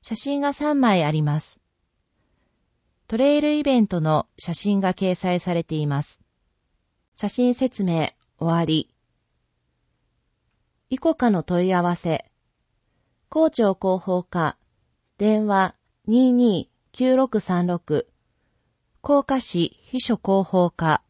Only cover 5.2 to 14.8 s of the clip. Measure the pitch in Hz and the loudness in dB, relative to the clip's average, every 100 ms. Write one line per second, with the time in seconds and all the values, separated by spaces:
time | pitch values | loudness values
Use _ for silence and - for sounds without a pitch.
5.2 | 185 180 - 170 165 156 147 143 - - | -2 -2 -2 -4 -4 -4 -2 -4 -6 -14
6.2 | _ _ _ _ _ _ _ _ _ - | _ _ _ _ _ _ _ _ _ -10
7.2 | 208 - 247 247 262 - 190 165 147 _ | -8 0 0 0 -4 -2 -2 0 -2 _
8.2 | _ _ 165 165 165 156 - _ _ _ | _ _ -2 0 0 -2 -4 _ _ _
9.2 | _ _ _ _ _ _ _ _ _ _ | _ _ _ _ _ _ _ _ _ _
10.2 | _ _ _ _ _ _ _ 262 330 320 | _ _ _ _ _ _ _ -4 -2 0
11.2 | 247 190 - 175 185 180 175 175 170 160 | 2 0 0 0 2 2 0 -2 -2 -4
12.2 | - _ _ _ _ _ _ _ _ _ | -6 _ _ _ _ _ _ _ _ _
13.2 | _ 311 320 269 208 190 190 185 196 180 | _ 0 0 2 0 0 -2 -2 -2 -4
14.2 | 175 175 156 - _ _ | -4 -4 -4 -4 _ _